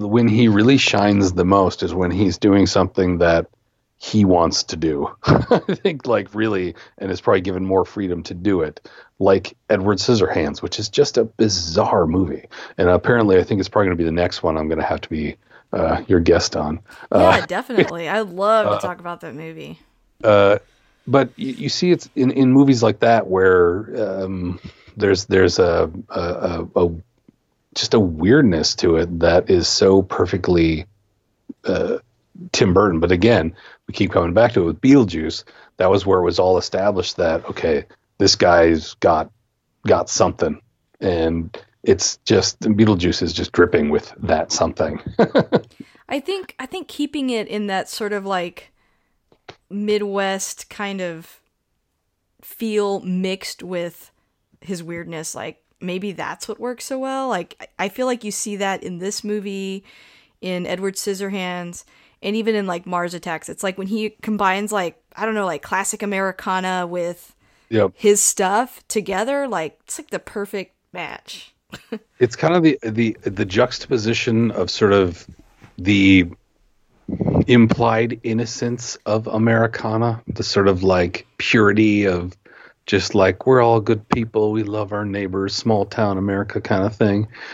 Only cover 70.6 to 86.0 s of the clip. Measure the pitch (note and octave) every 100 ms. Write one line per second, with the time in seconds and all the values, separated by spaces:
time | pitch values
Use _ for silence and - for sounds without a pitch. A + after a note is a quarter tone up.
70.6 | F3+ _ _ F3+ D3 - - - - _
71.6 | _ - - G#3+ _ - A#2+ - D#3 F3
72.6 | D#3+ C3 A2+ G#2+ A2+ - - G2 A2 G2+
73.6 | B2 - - B2 G#2+ A2+ B2+ A2+ A2+ G2+
74.6 | F2+ - G#2 G2+ F2+ F2 - - _ _
75.6 | - - F2+ G2+ F#2+ F#2 E2+ - _ _
76.6 | _ _ _ _ - - - C3 B2 A#2+
77.6 | A2+ - A#2 A2+ A#2 A#2+ A#2+ A2 A#2 -
78.6 | A#2+ A#2+ A#2+ - - A2 A2 A2 A#2 A2+
79.6 | A2+ - A2+ A2+ A#2 A2+ - - - G#2+
80.6 | G2 F2+ F#2+ F2+ F2 - - - - A#2
81.6 | G2+ G#2+ A2 G#2 G2+ F2+ F2+ - _ -
82.6 | - _ - G2 - G2+ F#2 F#2+ C3 C3
83.6 | A#2 A2+ G2+ G#2+ - A#2+ A2+ A2 G#2+ A2
84.6 | G#2 G#2+ G2+ G#2 G#2 G2+ G2 F#2+ F#2+ -
85.6 | A#2 G#2+ G2+ -